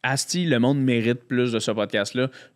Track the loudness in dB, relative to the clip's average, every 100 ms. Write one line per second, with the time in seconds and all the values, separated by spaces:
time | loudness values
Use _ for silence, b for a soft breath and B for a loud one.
0 | -2 -4 -2 -2 2 2 4 2 2 2
1 | 2 -2 _ -2 0 0 -2 -2 -2 -2
2 | -2 -2 -4 B B